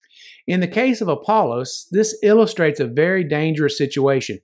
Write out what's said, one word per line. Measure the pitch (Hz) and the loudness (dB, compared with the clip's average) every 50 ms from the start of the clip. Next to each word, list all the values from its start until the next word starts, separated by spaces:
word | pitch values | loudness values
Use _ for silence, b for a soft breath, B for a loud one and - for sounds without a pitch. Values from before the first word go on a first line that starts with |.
| B B B B B B B B B | B B B B B B B B B
In | - 180 185 | -2 -2 -2
the | 180 175 | -2 -2
case | - 220 254 262 240 240 | -2 0 0 0 0 0
of | 220 170 | -2 -2
Apollos, | 143 - - - 214 220 180 120 117 120 131 135 - - - - | -2 -2 0 0 2 2 2 0 -2 -4 -6 -6 -10 -12 -10 -2
this | 180 208 220 214 - - | 0 0 0 0 -2 0
illustrates | - 208 214 226 220 220 - - 165 151 147 - | 2 4 6 6 4 2 2 0 0 0 0 -2
a | 139 | -4
very | 120 120 143 160 180 190 190 175 | -2 0 0 2 2 2 0 -2
dangerous | 139 151 151 156 160 156 147 151 143 - - | -2 -2 0 0 0 0 0 0 -2 0 -2
situation. | 143 135 - 139 135 139 139 135 - - 101 - | -4 -2 0 0 2 2 2 0 -2 -6 -10 -12